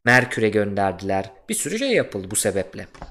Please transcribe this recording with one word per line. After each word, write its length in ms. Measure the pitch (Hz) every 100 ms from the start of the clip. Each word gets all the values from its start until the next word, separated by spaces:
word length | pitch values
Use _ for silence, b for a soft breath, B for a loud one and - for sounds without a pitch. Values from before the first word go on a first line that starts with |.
| 117
Merkür'e 440 | 123 123 - 110
gönderdiler. 840 | 107 101 101 98 90 98 95 98 - -
Bir 60 | 107
sürü 240 | 147 214
şey 120 | 269
yapıldı 400 | 196 123 104 92
bu 40 | 104
sebeple. 520 | 107 95 92 - 92 - -